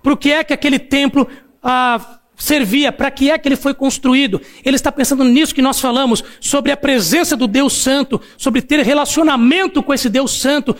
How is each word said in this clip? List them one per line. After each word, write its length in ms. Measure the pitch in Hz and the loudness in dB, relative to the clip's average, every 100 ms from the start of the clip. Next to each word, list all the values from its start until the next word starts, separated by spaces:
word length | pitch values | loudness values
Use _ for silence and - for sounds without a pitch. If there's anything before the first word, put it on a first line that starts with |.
Pro 140 | 269 294 | 0 0
que 160 | 285 | 0
é 100 | 302 | 0
que 120 | 311 | -2
aquele 240 | 285 285 269 | -2 0 -2
templo, 500 | - 277 277 285 254 - _ _ | 0 0 2 0 -2 -6 _ _
ah, 580 | 247 254 254 233 - - _ | -2 0 0 -2 -6 -20 _
servia, 560 | _ - 294 208 262 277 | _ -2 -2 0 0 0
para 200 | - 262 | -2 -4
que 200 | 269 269 | 0 0
é 60 | 311 | 0
que 100 | 285 | -2
ele 100 | 269 | -2
foi 180 | 277 | -2
construído. 640 | 269 269 - 254 254 269 185 - - | -2 -4 0 2 2 2 -4 -8 -8
Ele 120 | 269 269 | -2 -2
está 140 | 294 | -2
pensando 320 | - 254 269 | -2 -2 2
nisso 320 | 262 254 320 | 4 4 2
que 60 | - | 2
nós 200 | 262 - | 0 0
falamos, 440 | 262 240 269 220 - - | -2 0 0 0 -4 -10
sobre 320 | - 285 285 | -4 -2 0
a 40 | 277 | -2
presença 580 | 277 262 165 302 339 269 | 0 0 2 0 0 0
do 100 | 240 | 0
Deus 280 | 247 277 | 2 0
Santo, 440 | - 262 277 285 226 - - | 0 0 0 -2 -6 -8 -6
sobre 240 | 277 233 | -2 -2
ter 180 | - 302 | 0 0
relacionamento 1000 | 233 285 285 302 311 269 240 349 381 311 | 2 0 0 0 2 4 2 2 0 -2
com 100 | - | -2
esse 160 | 269 254 | -2 0
Deus 320 | 233 269 - | 0 -2 -2
Santo, 340 | 262 294 - | 0 0 -2